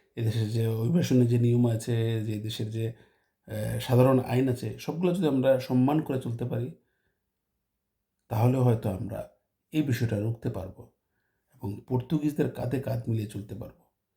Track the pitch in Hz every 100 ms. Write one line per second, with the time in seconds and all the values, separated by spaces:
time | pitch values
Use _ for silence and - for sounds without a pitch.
0 | _ - 113 113 107 117 113 113 117 175
1 | - 127 120 120 120 120 120 113 - 117
2 | 113 113 110 107 107 - 110 113 113 113
3 | _ _ _ _ - 107 110 117 - 123
4 | 127 131 123 120 131 120 110 95 - 160
5 | 180 175 160 135 131 131 - 127 131 156
6 | 156 131 120 117 120 120 120 165 _ _
7 | _ _ _ _ _ _ _ _ _ _
8 | _ _ - 113 120 131 123 113 110 92
9 | 98 107 - _ _ _ _ 156 139 120
10 | 117 104 110 120 127 107 92 - - _
11 | _ _ _ _ _ _ 101 101 - 123
12 | 120 156 151 147 135 - 123 131 123 117
13 | 117 113 104 104 98 101 - - _ _
14 | _